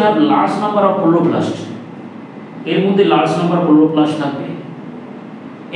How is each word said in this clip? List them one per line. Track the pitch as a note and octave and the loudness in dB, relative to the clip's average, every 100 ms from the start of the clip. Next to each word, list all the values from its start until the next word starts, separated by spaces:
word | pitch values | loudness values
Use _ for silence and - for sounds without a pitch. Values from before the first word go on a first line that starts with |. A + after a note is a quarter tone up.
| G#3+ | 4
have | - - | 4 4
large | - - - | 4 2 0
number | G#3+ G#3 G3 | -2 2 2
of | - | 2
chloroplast, | E3 E3+ E3 - - - - - - - - - - - - - D#3+ | 2 4 2 0 -2 -6 -10 -12 -14 -16 -16 -16 -16 -16 -16 -10 -4
এর | F3+ G3 | 0 2
মধ্যে | G3 | 4
লার্জ | G3+ - - | 4 4 2
নাম্বার | F3 E3+ F3 E3 | 0 0 2 4
chloroplast | D3+ D#3 D#3 D3+ D3+ | 6 6 4 2 0
থাকবে। | C#3 C3+ - - - - - - - - - - - - - | -4 -6 -8 -10 -12 -14 -16 -16 -16 -16 -16 -16 -16 -16 -6